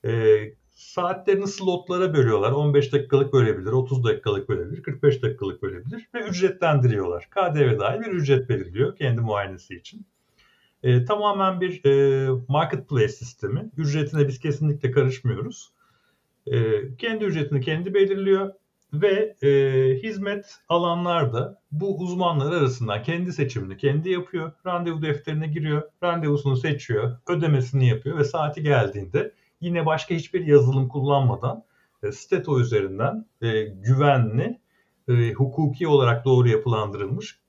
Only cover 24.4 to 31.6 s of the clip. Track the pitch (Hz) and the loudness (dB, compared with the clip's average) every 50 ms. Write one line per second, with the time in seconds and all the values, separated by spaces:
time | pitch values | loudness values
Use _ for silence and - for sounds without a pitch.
24.4 | 160 165 - _ _ 185 180 175 170 170 165 156 151 156 143 147 - - 156 151 | -8 -8 -12 _ _ -6 -4 -4 -4 -4 -6 -4 -4 -4 -4 -6 -6 -6 -6 -4
25.4 | 156 156 147 147 151 156 147 147 151 - _ _ 175 175 170 170 156 147 147 143 | -4 -4 -4 -4 -4 -2 -4 -4 -4 -8 _ _ -4 -4 -2 -2 -2 -2 -2 0
26.4 | - 139 131 123 - 156 143 - - - 117 104 117 123 123 - _ - 175 160 | 0 0 -2 0 0 -2 -4 -4 -4 -4 -2 -2 -2 -2 -4 -6 _ -4 -2 0
27.4 | 165 160 147 131 123 - - 135 127 123 110 - - 139 165 156 - - - 165 | 2 2 2 2 0 0 0 2 2 2 2 0 -4 -6 -2 -2 -2 0 0 -2
28.4 | 151 151 151 165 151 147 143 123 107 98 98 101 95 90 - 147 139 - _ _ | -4 -4 -4 -4 0 2 2 2 2 0 -2 -8 -10 -4 -4 -4 -4 -4 _ _
29.4 | _ _ _ _ 165 175 175 170 156 156 156 156 - - 175 165 - - - 180 | _ _ _ _ -6 -4 -2 0 0 0 0 -2 -2 -4 -6 -6 -6 -6 -6 -4
30.4 | 170 151 143 143 123 127 135 135 135 123 - 147 131 143 143 139 135 117 98 - | 2 6 6 6 6 6 2 2 0 -2 -2 -4 0 2 2 2 2 2 0 0
31.4 | - 135 190 - | -4 -6 -6 -6